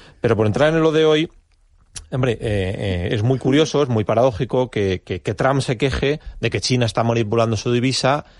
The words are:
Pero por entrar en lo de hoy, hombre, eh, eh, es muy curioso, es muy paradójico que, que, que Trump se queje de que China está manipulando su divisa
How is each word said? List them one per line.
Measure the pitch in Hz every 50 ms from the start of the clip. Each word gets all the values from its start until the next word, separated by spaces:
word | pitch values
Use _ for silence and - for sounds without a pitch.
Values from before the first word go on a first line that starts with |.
| - - - _
Pero | - 113 113
por | 101 110
entrar | 107 98 - 147 156 160
en | 165
lo | 160 160
de | 151 160 156
hoy, | 156 156 151 165 - - - _ _ _ _ _ _ _ _ _ _ - - - -
hombre, | 143 127 131 127
eh, | 107 -
eh, | - 113 104 98 92 95 - - 110 98 92 87 87 -
es | 135 104
muy | 107 127 131 127
curioso, | - 131 131 151 160 147 - 147
es | 147 127
muy | 120 107 101
paradójico | - 107 113 127 135 110 - 127 - - 127 127 117
que, | - 110 98 95 92 - -
que, | - 95 90
que | - - 104
Trump | - 135 131 139 135
se | - - 127 104
queje | 143 135 - - 147 139 147 143 - - - -
de | 123 113
que | - 101
China | - - 127 123 120
está | 104 - 123
manipulando | 117 117 117 117 110 104 113 117 113 113 110
su | 101 - 123
divisa | 120 120 120 135 127 - - 131 143 151 - - -